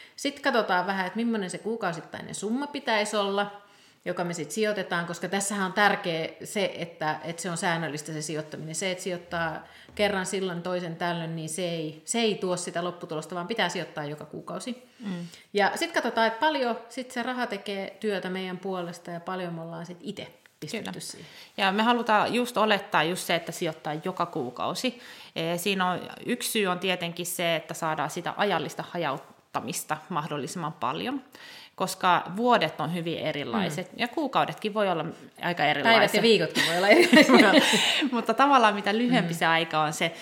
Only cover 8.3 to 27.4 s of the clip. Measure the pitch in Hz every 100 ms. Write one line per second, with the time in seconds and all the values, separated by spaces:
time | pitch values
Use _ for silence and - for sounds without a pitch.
8.3 | 151 151 147 156 160 190 180 190 175 175
9.3 | 175 165 156 - - - - 202 190 185
10.3 | 196 185 175 175 180 175 165 175 170 165
11.3 | 165 160 180 180 170 156 151 - 233 226
12.3 | 185 185 175 180 170 175 170 170 156 165
13.3 | 180 170 233 180 180 156 - 147 151 151
14.3 | - - 180 220 240 - - 214 180 175
15.3 | - - 202 196 - 339 339 254 226 226
16.3 | 226 311 302 240 220 - - 254 - 233
17.3 | 247 240 196 196 196 190 - 220 196 185
18.3 | 185 185 180 196 185 175 175 - 170 170
19.3 | 185 180 170 165 165 170 175 - 196 -
20.3 | - - _ - 226 190 175 - - 160
21.3 | - - - 196 196 220 240 233 214 135
22.3 | 226 240 - 214 202 - 170 156 175 -
23.3 | 170 165 160 170 156 - 151 185 180 170
24.3 | 170 123 123 101 170 254 240 - - -
25.3 | - 165 170 190 196 180 175 - - -
26.3 | 247 - 226 196 180 190 180 175 170 170
27.3 | -